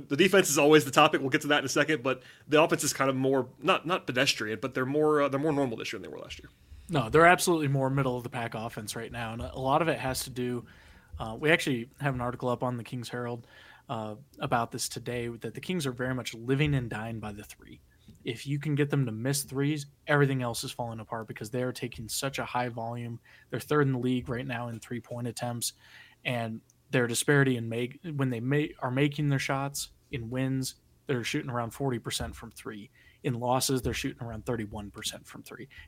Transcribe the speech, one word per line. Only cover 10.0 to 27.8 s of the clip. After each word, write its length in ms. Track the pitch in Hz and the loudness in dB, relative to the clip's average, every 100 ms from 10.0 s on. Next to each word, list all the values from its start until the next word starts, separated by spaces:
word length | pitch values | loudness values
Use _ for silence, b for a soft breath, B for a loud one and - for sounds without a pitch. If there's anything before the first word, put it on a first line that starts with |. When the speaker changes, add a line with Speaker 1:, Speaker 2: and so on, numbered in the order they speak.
| 131 127 - | 0 -4 -6
Speaker 2:
to 40 | |
do, 340 | 123 123 120 117 b b b b - | -4 -2 -4 -6 b b b b -10
uh, 180 | 113 117 | -8 0
we 100 | 151 | 2
actually 400 | 165 160 120 117 - | 4 2 -2 -4 -4
have 140 | 143 | -2
an 80 | 127 | -2
article 280 | 123 123 123 | -2 -2 -2
up 120 | 117 | 0
on 160 | 127 123 | -2 -4
the 60 | |
Kings 260 | 113 123 113 | -6 -10 -8
Herald, 380 | 123 120 120 - B B B - | -6 -6 -8 -12 B B B -8
uh, 260 | 117 107 107 - - | -6 -6 -10 -16 -8
about 300 | 147 123 117 | -2 0 0
this 200 | 113 - | -4 -8
today, 380 | - 117 120 120 | -8 -6 -6 -6
that 260 | 113 113 | -6 -10
the 80 | 123 | -8
Kings 240 | - 185 135 | -6 -4 -4
are 80 | |
very 200 | 120 127 | -2 -4
much 200 | 127 110 | -4 -6
living 400 | 113 120 135 151 139 | -6 0 2 2 0
and 140 | 117 | -2
dying 320 | 107 113 113 | -6 -6 -6
by 100 | 107 | -8
the 120 | 104 | -10
three. 360 | 101 - - - _ b b b - | -14 -18 -20 -20 _ b b b -8
If 200 | 113 139 | -6 -4
you 140 | 147 | -4
can 160 | 151 143 | 0 0
get 140 | 143 | 2
them 160 | 143 123 | 2 0
to 80 | |
miss 300 | 110 131 143 | 0 -2 -2
threes, 420 | - 131 143 151 - _ - | -2 0 0 0 -6 _ 2
everything 340 | 147 139 135 | 6 6 4
else 240 | 120 113 131 | -2 -4 -6
is 60 | |
falling 280 | - 120 113 | -6 -8 -8
apart 300 | 107 117 110 | -8 -8 -8
because 200 | 120 104 | -10 -6
they 140 | 123 | -2
are 80 | 127 | -2
taking 380 | - 117 - 110 | -4 -8 -8 -8
such 280 | - 139 135 | -4 -4 -4
a 60 | |
high 240 | 117 123 123 | -4 -2 -2
volume. 500 | 117 117 120 120 117 _ b b | -4 -8 -6 -8 -10 _ b b
They're 120 | 123 | -6
third 260 | - 151 139 | 0 4 4
in 60 | |
the 60 | 127 | 2
league 280 | 127 127 120 | 2 0 -2
right 180 | 120 135 | -6 -4
now 220 | 120 120 | -6 -6
in 140 | 113 | -8
three-point 460 | - 120 - 120 120 | -8 -8 -8 -8 -6
attempts, 440 | - 123 120 - - b b b b 147 | -6 -6 -4 -6 -8 b b b b -4
and 340 | 120 113 113 - _ _ | -2 -4 -8 -14 _ _
their 160 | 131 117 | 2 2
disparity 480 | 117 - 143 135 120 | 2 4 6 6 2
in 140 | 113 | -2
make, 300 | 117 | -4